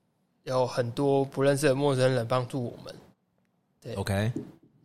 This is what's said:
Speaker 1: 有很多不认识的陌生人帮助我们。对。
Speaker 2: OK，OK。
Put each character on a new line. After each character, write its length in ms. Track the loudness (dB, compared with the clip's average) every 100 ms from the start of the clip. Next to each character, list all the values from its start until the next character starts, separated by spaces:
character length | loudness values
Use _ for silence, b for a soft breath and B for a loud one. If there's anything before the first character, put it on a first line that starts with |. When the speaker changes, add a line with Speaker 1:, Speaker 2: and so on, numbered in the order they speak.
| _ _ _ _
Speaker 1:
有 200 | -4 0
很 240 | 0 0 -4
多 320 | 0 2 2
不 180 | 2 2
认 160 | 2 4
识 80 | 2
的 80 |
陌 220 | 2 2 2
生 180 | 2
人 100 | 2 0
帮 180 | -2 -2
助 160 | -6
我 160 | -8 -10
们。 100 | -16 -20 -20 _ _ _ _ _ _ _
对。 140 | -10
Speaker 2:
OK，OK。 380 | -8 -2 0 -2 -4 -10 -18 _ _